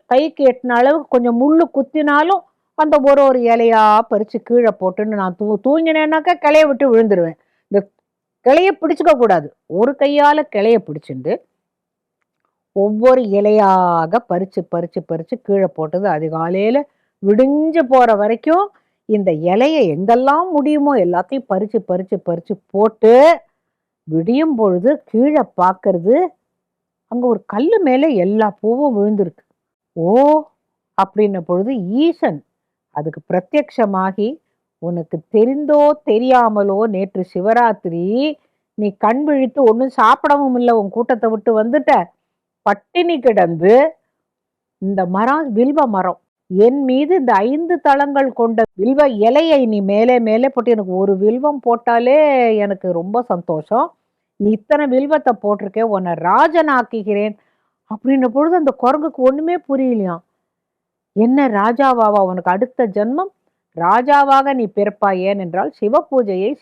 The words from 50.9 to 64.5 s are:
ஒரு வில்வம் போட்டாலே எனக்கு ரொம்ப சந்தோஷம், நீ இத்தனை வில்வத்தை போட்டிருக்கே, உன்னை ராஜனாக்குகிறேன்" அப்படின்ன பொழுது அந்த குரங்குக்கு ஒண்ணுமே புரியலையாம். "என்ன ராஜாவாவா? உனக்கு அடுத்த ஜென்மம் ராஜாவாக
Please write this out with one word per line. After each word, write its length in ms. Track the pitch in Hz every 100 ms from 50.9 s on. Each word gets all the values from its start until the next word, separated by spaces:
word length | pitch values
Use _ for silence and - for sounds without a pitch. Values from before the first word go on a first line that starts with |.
| 185
ஒரு 200 | 196 190
வில்வம் 460 | 208 247 294 285
போட்டாலே 560 | 240 233 240 233 240 294 302 262 233 214
எனக்கு 300 | 202 196 185
ரொம்ப 300 | 170 185 233
சந்தோஷம், 680 | 240 180 175 156 - 226 339 _ _ _ _ -
நீ 100 | 208
இத்தனை 340 | 214 - 294 285
வில்வத்தை 460 | 254 285 311 294
போட்டிருக்கே, 480 | 208 208 202 202 220
உன்னை 320 | 226 196 180
ராஜனாக்குகிறேன்" 1200 | 156 175 233 320 330 302 254 233 226 196 202 214 208 _ _ _ _ -
அப்படின்ன 360 | 214 254 269 247
பொழுது 280 | 262 320 349
அந்த 180 | 277 -
குரங்குக்கு 460 | 247 302 302 -
ஒண்ணுமே 320 | 254 285 320 349
புரியலையாம். 680 | - 269 262 220 185 170 _ _ _ _ _ _ _ _ _ 202
"என்ன 320 | 233 269 269
ராஜாவாவா? 720 | 202 220 240 269 240 214 208
உனக்கு 320 | 185 180 180
அடுத்த 360 | 196 254 - 226
ஜென்மம் 440 | 208 214 294 392 _ _ _ _ 165
ராஜாவாக 760 | 170 226 262 285 277 269 269